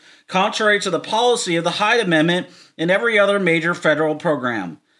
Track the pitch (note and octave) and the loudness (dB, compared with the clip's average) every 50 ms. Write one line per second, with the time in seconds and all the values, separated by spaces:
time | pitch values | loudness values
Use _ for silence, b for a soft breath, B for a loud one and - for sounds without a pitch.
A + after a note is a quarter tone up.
0 | b b b b b b - F#3 G3 A3 G#3+ - A3+ G#3 G#3 G3+ - G3+ F3 D#3 | b b b b b b 0 0 0 0 0 0 0 2 2 0 0 -2 -4 -4
1 | - - - A3 A#3+ B3 A#3+ A3+ - F#3 E3+ E3+ E3 E3+ E3 - G3+ G#3 A#3 A#3+ | -4 -4 -2 0 2 2 2 0 0 -2 -2 0 0 -2 -2 -2 0 0 0 0
2 | A3 F3+ E3+ D#3 D3+ E3+ F3 F3+ F3 - B B B B B B D#3 E3+ F#3 G#3 | 0 2 2 2 2 2 2 0 -4 -6 B B B B B B -2 0 0 0
3 | A#3 A#3 A3+ G#3 G3+ G3 G3+ G3+ F#3+ E3+ E3 E3 D#3 E3+ F3 E3 - E3 D3+ C#3+ | 0 2 2 2 4 4 2 2 2 2 2 2 0 -2 -4 -2 0 0 2 2
4 | D#3 D#3 D3+ D3 - F3 D3+ C3+ B2 B2 A#2 G#2+ F#2 F2 D#2+ - _ _ _ _ | 0 -2 -2 -2 -2 -2 -2 -2 -2 -4 -4 -4 -6 -8 -10 -14 _ _ _ _